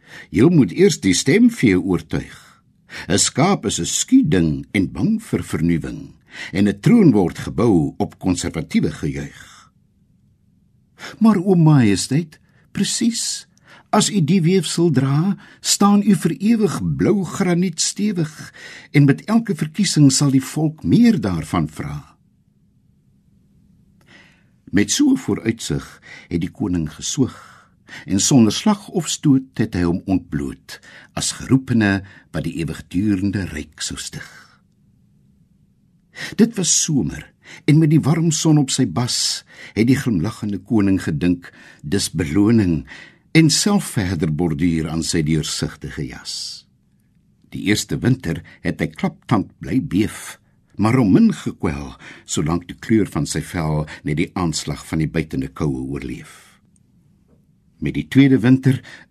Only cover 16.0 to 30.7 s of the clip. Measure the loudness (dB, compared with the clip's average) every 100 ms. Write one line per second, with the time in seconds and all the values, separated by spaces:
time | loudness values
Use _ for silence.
16 | 4 2 0 -2 0 2 0 -2 -4 0
17 | 0 0 -2 -4 0 0 -2 -2 -6 -4
18 | -4 -2 -6 -8 -20 -20 -20 -20 -2 4
19 | 4 4 0 0 0 -4 -4 -2 0 4
20 | 4 4 2 0 0 -4 -4 -4 2 4
21 | 4 4 -2 -4 -4 -2 -4 -6 -10 -12
22 | -14 _ _ _ _ _ _ _ _ _
23 | _ _ _ _ _ _ _ _ _ _
24 | _ -20 _ _ _ _ -2 0 0 2
25 | 2 2 -2 -4 -2 -4 -4 -6 -8 -20
26 | -20 -20 -6 -4 -4 -6 -4 -4 -6 -8
27 | -8 -2 -2 -4 -20 -20 _ _ _ -16
28 | -4 -2 4 4 4 2 0 -2 -2 -6
29 | -6 -2 2 2 0 -4 -4 -2 -2 -2
30 | -2 -4 -4 -8 -8 -10 -18